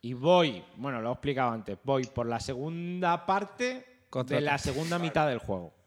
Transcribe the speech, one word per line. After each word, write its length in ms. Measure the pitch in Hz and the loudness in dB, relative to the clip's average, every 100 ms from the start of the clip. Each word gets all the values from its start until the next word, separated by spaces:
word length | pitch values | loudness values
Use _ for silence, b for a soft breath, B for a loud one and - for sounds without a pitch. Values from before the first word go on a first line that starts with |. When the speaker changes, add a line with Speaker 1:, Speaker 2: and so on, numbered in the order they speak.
Speaker 1:
Y 120 | 120 | -6
voy, 500 | 123 143 180 165 98 - - | -2 6 6 6 2 -10 -10
bueno, 220 | 131 123 | -6 -4
lo 100 | 110 | -4
he 40 | |
explicado 380 | 123 143 135 127 | -2 -2 2 2
antes, 260 | 113 104 98 | 0 -6 -8
voy 220 | - 135 127 | 0 0 0
por 200 | - 117 | -2 -2
la 140 | 117 | -2
segunda 880 | - 127 147 165 175 180 180 170 170 | -4 -6 -6 -6 -6 -2 0 0 2
parte 760 | 196 202 - 247 254 - _ _ | 0 0 -4 -4 -4 -12 _ _
Speaker 2:
Contra 280 | 131 127 131 | -4 0 0
Speaker 1:
de 40 | |
la 100 | 147 143 | 2 0
Speaker 2:
otra. 20 | |
Speaker 1:
segunda 400 | 151 135 165 170 | 0 -2 -2 0
Speaker 3:
Vale. 100 | 170 | 0
Speaker 1:
mitad 200 | 160 151 | 2 2
del 100 | 123 | 2
juego. 380 | - 98 85 _ | -2 -4 -4 _